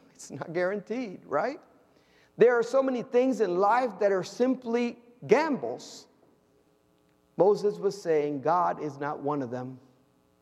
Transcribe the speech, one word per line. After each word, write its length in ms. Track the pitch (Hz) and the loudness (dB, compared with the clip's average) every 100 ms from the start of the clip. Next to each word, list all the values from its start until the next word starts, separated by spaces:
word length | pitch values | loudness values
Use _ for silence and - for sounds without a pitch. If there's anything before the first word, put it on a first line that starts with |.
| _ | _
it's 160 | - - | -20 -16
not 220 | 139 - | -12 -8
guaranteed, 680 | 165 180 208 - 233 233 180 - | -4 -2 -4 -6 -8 -8 -12 -6
right? 360 | 143 226 302 - _ _ _ _ _ _ - | -4 -4 -6 -14 _ _ _ _ _ _ 4
There 180 | 226 240 | 6 6
are 40 | |
so 200 | 226 269 | 2 0
many 180 | 262 247 | 0 -2
things 380 | - 240 262 214 | 0 2 2 2
in 200 | 196 175 | 0 2
life 380 | 202 240 254 180 | 4 4 0 0
that 120 | 208 | 2
are 120 | 190 | 2
simply 760 | 165 - 247 254 226 233 240 - - - 139 | -2 0 0 0 -2 -2 -2 -6 -18 -4 4
gambles. 840 | 233 311 226 117 127 - - - _ _ _ _ _ _ _ _ _ _ _ _ - | 4 4 -2 -6 -10 -12 -20 -20 _ _ _ _ _ _ _ _ _ _ _ _ 2
Moses 420 | 185 190 202 170 | 4 4 0 -2
was 200 | 190 190 | -4 -4
saying, 420 | 170 156 147 143 | -2 0 0 -2
"God 400 | 135 175 175 180 | 0 0 0 -2
is 180 | 151 135 | -8 -8
not 220 | 143 147 | -8 -6
one 200 | 143 147 | -4 -4
of 100 | 127 | -4
them." 280 | 123 127 127 _ _ _ _ _ _ | -8 -10 -14 _ _ _ _ _ _